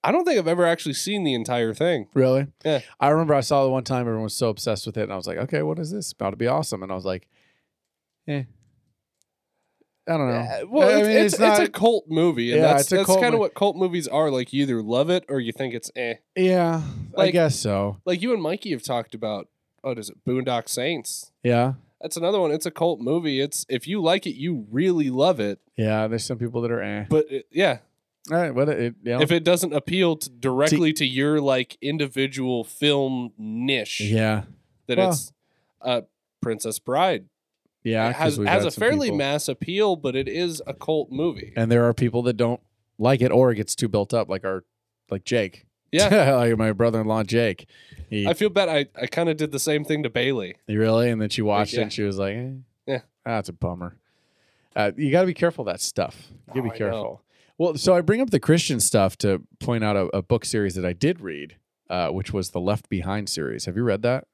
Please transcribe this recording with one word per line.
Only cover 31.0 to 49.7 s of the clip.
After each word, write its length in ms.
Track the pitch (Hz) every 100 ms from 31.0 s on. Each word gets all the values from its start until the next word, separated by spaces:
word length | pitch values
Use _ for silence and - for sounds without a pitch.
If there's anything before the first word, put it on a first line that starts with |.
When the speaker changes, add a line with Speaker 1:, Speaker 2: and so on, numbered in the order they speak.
Speaker 1:
your, 360 | 131 127 147 151
like, 340 | 139 131 123 -
individual 840 | 147 151 143 135 135 135 127 123
film 680 | 110 - 147 143 135 127 120 -
niche, 640 | 107 110 131 135 104 -
Speaker 2:
Yeah. 440 | 104 113 110 107 - - _ _ -
Speaker 1:
then 120 | 123
Speaker 2:
Well. 120 | 190
Speaker 1:
it's, 220 | 151 - _ _ _ _ _
uh, 200 | 127 123 - _ _ _
Princess 380 | 120 107 110 107
Bride. 480 | - 135 190 123 95 _ _ _ _ _
Speaker 2:
Yeah, 280 | 113 110 113
Speaker 1:
It 60 | 127
has, 160 | 160
Speaker 2:
'cause 40 | 143
we've 100 | 104
Speaker 1:
has 140 | 190
Speaker 2:
had 60 | 185
Speaker 1:
a 20 |
Speaker 2:
some 80 | -
Speaker 1:
fairly 260 | 220 302 254
Speaker 2:
people. 100 | 147
Speaker 1:
mass 300 | 139 147 -
appeal, 480 | 131 - 190 208 170
but 180 | 143
it 140 | 131 131
is 340 | 156 175 156 139
a 80 |
cult 360 | 143 - 156 135
movie. 420 | 131 170 98 - -
Speaker 2:
And 140 | 113
there 120 | 120
are 100 | 120
people 280 | 117 120 120
that 100 | 120 110
don't 240 | 117 123 _ _ _ -
like 220 | 117 135
it 80 | 123
or 180 | 120 127
it 60 | 107
gets 180 | 104
too 140 | - 113
built 240 | 104 98
up, 140 | 117 95
like 160 | 95
our, 200 | 95 95 _ _ _ _ _
like 140 | 98
Jake. 420 | - 120 95 - _ _ _
Speaker 1:
Yeah. 420 | 160 202 208 139
Speaker 2:
<laughs> 20 | 131
Like 200 | 120 110
my 140 | 110
brother-in-law, 520 | 101 117 113 107 110
Jake. 440 | 101 113 117 90 - - - - -
He 160 | 107 101
Speaker 1:
I 80 |
feel 160 | 170 214
bad. 180 | 185 180
I, 180 | 151 139 -
I 60 | 123
kinda 280 | - 170
did 160 | 156 151
the 80 | 139
same 260 | 156